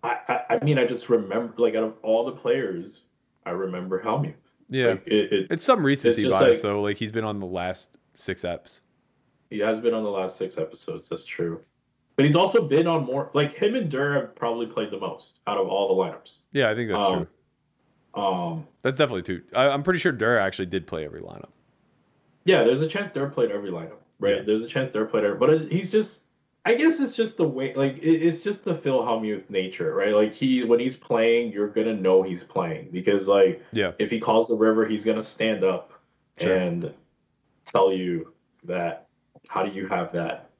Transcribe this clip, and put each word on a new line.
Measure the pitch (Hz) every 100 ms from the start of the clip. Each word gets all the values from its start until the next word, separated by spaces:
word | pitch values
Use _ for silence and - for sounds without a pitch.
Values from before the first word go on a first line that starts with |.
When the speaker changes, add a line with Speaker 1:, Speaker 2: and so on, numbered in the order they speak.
Speaker 1:
I, | 120 120 -
I, | 127 - -
I |
mean, | 143 139
I | 120
just | 123 -
remember, | 117 95 104 117 113
like, | 117 110
out |
of | 113 -
all | 110 113 120
the |
players, | 123 123 135 113 90 87 - _ _ _ _ -
I |
remember | 87 95 90 92 92
Hellmuth. | 110 120 147 - _ _ _
Speaker 2:
Yeah. | 131 123
Speaker 1:
Like, | 92 -
it, | 107 101
it, | 101 95
Speaker 2:
It's | 165
some | - 240 143
recency | 139 120 113
Speaker 1:
it's | 101
just | 95
Speaker 2:
bias, | 98 92
Speaker 1:
like | 104
Speaker 2:
though. | 101
Like, | 101 104
he's | 110
been | 113
on | 110 104
the | 95
last | 90 90 92 - _ _ _
six | - 92
eps. | 87 85 - - _ _ _ _ _ _ _
Speaker 1:
He | 107
has | 104 110
been | 120
on | 113
the | 107
last | 98 92 -
six | 92 -
episodes. | 80 - - 80 -
That's | - -
true. | - 85 82 _ _ _ _ _ -
But | 139
he's | 156
also | 190 233 143
been | 139 170
on | 165 123
more, | 135 -
like, | 143 143
him | - 208 254
and | 175
Durr | 135 143 143
have | - -
probably | 117 117 113
played | - 104
the | 101
most | 98 - - _ -
out | 101
of | 92
all | 98 98 95
the |
lineups. | 92 76 - - _
Speaker 2:
Yeah, | 139 120
I | 110
think | 117
that's | 98
Speaker 1:
Um, | 98 92 82 _ _ _ _ _ _ _ _
Speaker 2:
true. | -
Speaker 1:
um, | 98 90 87 160 151 _
Speaker 2:
That's | 131 135
definitely | 147 104
true. | 87 90 - -
I, | 135
I'm | 139
pretty | 143 180
sure | 175
Durr | 127 110 120
actually | 98 - 92
did | 92 82
play | 85 76
every | -
lineup. | 50 - - _ _ _ _ _ _ _ _ _ 175
Speaker 1:
Yeah, | 175
there's | 117 131
a | 156
chance | 196 202
Durr | 135 139
played | - 117
every | 101 101
lineup, | 85 80 - _ _
right? | 101 98
Speaker 2:
Yeah. |
Speaker 1:
There's | 101 107
a | 117
chance | 135 -
Durr | 107 107
played | 113
every, | 104 98
but | -
it, | 156 156
he's | 170 202
just, | 220 214 - _ _ _ _ -
I | 240
guess | 320 320
it's | 269
just | - 220 -
the | 160
way, | 131 135 135
like, | 139 135
it, | 160 160 165
it's | 165
just | 208 202
the | -
Phil | 160 139 127
Hellmuth | 117 113 110 104 -
nature, | 101 92 - 82
right? | 95 101
Like, | 104 107
he, | - 131 127
when | 120 117
he's | 127 131
playing, | - 117 113 117 117
you're | 101 104
gonna | 110 113 107
know | 92 95
he's | 95 87
playing | - - 85 78 73
because, | 90 95 101 95
like, | 98 95 - -
Speaker 2:
Yeah. | 113 95 -
Speaker 1:
if | -
he | 113
calls | 110 110 113
the | 113
river, | 110 110 107
he's | 107
gonna | 107 110
stand | 107 - 110 104 95
up | 95 - - _ _ _ -
Speaker 2:
Sure. | 87 92
Speaker 1:
and | 90 85 85 - _ _ _ _ _ _ -
tell | - 95
you | 95 92 85 80 _ _ _
that, | 85 90 85 - - _ _ - _
"How | 92 98
do |
you | 98 95
have | 98 87
that?" | 87 85 - - _